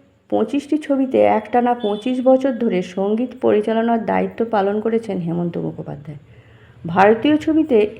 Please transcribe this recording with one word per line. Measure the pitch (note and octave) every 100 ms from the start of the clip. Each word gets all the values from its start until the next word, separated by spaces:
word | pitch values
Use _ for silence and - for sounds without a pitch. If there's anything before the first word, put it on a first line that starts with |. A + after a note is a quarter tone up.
| _ _ _
পঁচিশটি | G#3 A3 C#4 - D#4
ছবিতে | D4+ C4+ C4 A3
একটানা | G3+ G#3+ G#3+ A#3+ B3
পঁচিশ | A#3+ G#3 G#3 B3+ B3+
বছর | B3+ C4 C4+
ধরে | A3+ A#3 F#3
সঙ্গীত | F#3 - G3 A3 B3+ -
পরিচালনার | A3+ G#3 G#3+ A3+ A#3 A#3 G3
দায়িত্ব | F#3+ F#3+ - A3+
পালন | G#3+ G3 G#3
করেছেন | A3+ A3+ A3+ F#3+
হেমন্ত | E3 E3+ F3 E3+
মুখোপাধ্যায়। | D#3+ D#3+ D#3+ D3 D#3 D3 - - - - - - E3+
ভারতীয় | F3+ G3+ A3+ D4 D4+
ছবিতে | D#4+ D#4 D#4 A3+ - -